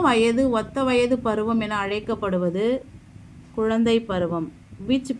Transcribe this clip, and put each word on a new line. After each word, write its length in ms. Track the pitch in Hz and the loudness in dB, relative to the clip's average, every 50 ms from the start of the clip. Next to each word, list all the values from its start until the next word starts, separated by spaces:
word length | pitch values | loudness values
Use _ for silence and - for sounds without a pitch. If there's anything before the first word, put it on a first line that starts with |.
| 349 | 4
வயது, 360 | 269 240 226 226 233 233 254 269 262 233 220 | 4 4 4 4 4 4 2 2 2 2 0
ஒத்த 240 | 208 - - 269 269 262 | -2 -4 -4 -2 0 2
வயது 280 | 247 247 247 247 254 226 - | 4 2 4 2 0 0 0
பருவம் 360 | 226 214 214 214 226 233 226 214 | -2 -2 0 0 0 0 0 0
என 100 | 214 214 202 196 | -2 -4 -4 -2
அழைக்கப்படுவது 800 | 196 208 214 208 220 220 - 208 190 185 180 180 175 170 190 214 233 254 - - - - - - - - - - - - - - - - | -2 -4 -4 -4 -4 -4 -4 -2 -2 0 0 0 0 0 0 0 0 0 -2 -4 -12 -18 -20 -20 -20 -20 -20 -20 -20 -20 -20 -20 -10 -4
குழந்தை 380 | 226 220 220 226 233 226 226 226 226 226 - | -2 -2 0 2 2 4 4 4 2 2 0
பருவம். 380 | 185 180 175 165 170 170 160 160 - - - - - - 190 220 | -2 -2 0 0 -2 -2 -4 -6 -8 -16 -20 -20 -18 -10 -2 0
Which 200 | 262 269 262 269 240 | 0 0 0 -4 -4